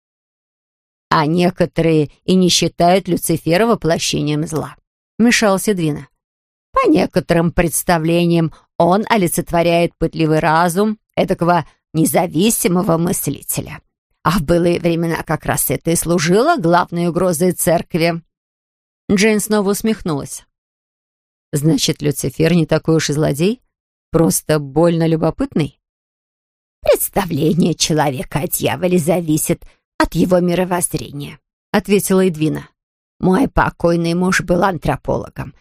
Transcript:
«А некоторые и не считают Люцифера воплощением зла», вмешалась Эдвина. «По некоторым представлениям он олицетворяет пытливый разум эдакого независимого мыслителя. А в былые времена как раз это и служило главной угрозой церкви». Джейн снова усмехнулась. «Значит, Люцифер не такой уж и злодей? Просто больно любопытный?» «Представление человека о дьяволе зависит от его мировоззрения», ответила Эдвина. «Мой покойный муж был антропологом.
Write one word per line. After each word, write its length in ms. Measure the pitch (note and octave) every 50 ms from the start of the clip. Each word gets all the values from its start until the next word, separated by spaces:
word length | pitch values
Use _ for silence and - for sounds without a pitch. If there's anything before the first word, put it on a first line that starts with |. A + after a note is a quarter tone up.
| _ _ _ _ _ _ _ _ _ _ _ _ _ _ _ _ _ _ _ _ _ -
«А 160 | - E3 D3+
некоторые 840 | D3+ E3 F3+ F3 F3+ F3+ - F3+ - _ - D#3+ E3 D#3+ D#3 D3 - _ _ _
и 100 | - F#3
не 140 | F#3 F3+ E3+
считают 580 | - - F3 D#3+ - - E3+ F3 F#3 G3 F#3
Люцифера 580 | F3+ E3+ F3+ - - E3 D#3+ - D#3+ E3 F#3+ A3+
воплощением 800 | A#3 G#3 - - D#3 E3+ - - - D3+ D3 D3 D3 D3+ D3 D#3+
зла», 300 | D#3 D#3 C#3+ - - - _ _ _ _ _ _ _ _
вмешалась 500 | - A3 A#3+ A#3 - A3+ G3+ F#3+ F#3 -
Эдвина. 400 | A3 G#3 F3 D#3+ D3+ D3 D3 C#3 _ _ _ _ _ _ _ _ _ _ _ _ _
«По 160 | - C5+ C5+
некоторым 640 | G4+ B3 F3 A3 - - F#3 - - F3 E3 F3 E3
представлениям 1000 | - - F3 D#3 - - - - F3 E3 D#3 E3 E3+ E3+ F3 E3+ E3+ E3+ E3 D3+ - - _ _ _
он 260 | - E3+ E3+ F3+ G#3+ G#3+ -
олицетворяет 880 | A#3+ G#3+ F3 D#3+ - F3+ - - E3+ E3+ E3+ E3+ E3+ E3+ E3+ E3 _
пытливый 420 | - D#3+ D#3 - D#3 D#3+ D3+ D#3 D#3
разум 600 | E3 D#3+ D#3+ E3 F3 F3 D#3+ F#3+ G#3+ A3 G#3+ - _ _ -
эдакого 500 | - F#3 D#3+ F3+ - E3+ E3+ F3 E3+ C#3+ - _ _ _ _ -
независимого 1040 | D#3 D#3+ D#3 C#3 - F3 E3+ D#3 D3+ G3 A#3 - - - F#3 F3 F3+ - - E3
мыслителя. 840 | D#3+ E3+ F3 - - - D3 - - - - - - - - D3+ - _ _ _ _ _ _ _ _ -
А 140 | D#3+ E3+
в 60 | F3+ C#3
былые 360 | D3 F3 E3+ F3 E3+ F3 -
времена 440 | D#3+ F3 E3 E3 E3+ E3 D#3+ - -
как 220 | - D#3 - -
раз 260 | - A#2+ - - -
это 180 | B2+ - - E3
и 60 | E3+
служило 600 | - - D#3 E3+ F3+ D3 E3+ F3+ G#3+ C4 E4 F4
главной 500 | C4 D#3+ E3 F3 E3+ F3 - E3+ E3+ F3
угрозой 460 | F3 D3+ F3 F#3+ F3+ E3 C3+ F3+ F#3 E3+
церкви». 680 | - - F3+ D#3+ F3 - _ - D#3+ E3 E3+ E3+ E3+ - _ _ _ _ _ _ _ _ _ _ _ _ _ _ _ _ -
Джейн 280 | G3+ F#3 G#3+ A3 G#3+ G#3
снова 320 | - - G#3+ G#3 F#3+ G3
усмехнулась. 760 | G3+ - - A3 A3 - - F3+ D3+ C3+ - - - - _ _ _ _ _ _ _ _ _ _ _ _ _ _ _ _ _ _ _ _ _ _
«Значит, 520 | - C#3+ C#3+ D#3+ D#3+ - - - D3 _ D3
Люцифер 500 | D3 C#3 - - C#3 - - D#3+ E3 F3
не 140 | F3 D#3
такой 300 | - D#3+ D#3 - - D#3+
уж 120 | D#3+ - -
и 40 | C#3
злодей? 500 | D3+ D3+ D3+ C#3+ C3+ E3+ G3+ B3 - _ _ _ _ _ _ _ _ _ _
Просто 480 | - D3+ E3 F#3 F3 - - - D3+ D3+
больно 480 | C#3+ C#3 C3+ D#3 E3+ F3 E3+ E3 E3
любопытный?» 720 | E3 D#3+ D#3+ E3 D#3+ - - C4+ C#4 - F3+ D3 - _ _ _ _ _ _ _ _ _ _ _ _ _ _ _ _ _ _ _ _ _ _
«Представление 920 | - - C5 - - - - G3+ G3 E3 E3+ C3+ D#3 D#3 D#3 E3 F3+ F3+ D#3
человека 640 | - - - D#3+ D3+ C#3 D3 B2+ C3+ - - - F3+
о 80 | F3
дьяволе 500 | F3+ - - - A#2 G#2+ C#3 F#3 F3 F3+
зависит 680 | F3+ C3+ E3+ E3 F3+ E3+ D#3 D3+ D#3 - - E3 - - - _ _ _ _ _
от 180 | - G#3+ - -
его 240 | D#3+ F3+ F3+ F#3 F3+
мировоззрения», 1000 | F3+ F3 E3+ F3 F#3 F3+ F3+ F#3 - - - - G#3+ - C#3 C#3+ C#3+ D3 D#3 _ _ _ _ _ _ _
ответила 560 | - G#3 - - G3+ F#3+ - - F#3+ F#3 F#3+
Эдвина. 420 | F#3+ D#3 D3+ D#3 D#3 D3 D3 - - _ _ _ _ _ _ _ _ _ _
«Мой 280 | - F3+ F#3 - C4+
покойный 680 | - - D#3+ A#2+ D3+ - _ - E3+ E3+ E3+ E3 E3+ E3+
муж 280 | F3 F#3 F#3 F3 -
был 220 | - E3+ F3 F3 F#3+
антропологом. 880 | G3 F3+ C#3+ - D3+ B2+ - _ - C3 - - - - - B2+ - - _